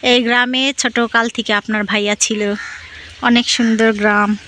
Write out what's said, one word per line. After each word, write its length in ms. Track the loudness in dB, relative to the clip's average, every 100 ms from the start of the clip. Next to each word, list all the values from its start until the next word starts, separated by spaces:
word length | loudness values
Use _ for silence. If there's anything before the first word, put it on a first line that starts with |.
এই 200 | 2 2
গ্রামে 500 | 2 2 0 0 -2 -2
ছোটকাল 500 | -2 0 0 2 0
থেকে 240 | -4 -2
আপনার 320 | -2 0 -4
ভাইয়া 300 | 0 -2 0
ছিল। 400 | -2 -2 -2 -2 -4 -8 -16 -18 -20 -20 -4
অনেক 260 | 2 2 2
সুন্দর 440 | 0 2 4 2
গ্রাম। 440 | 2 2 2 2 0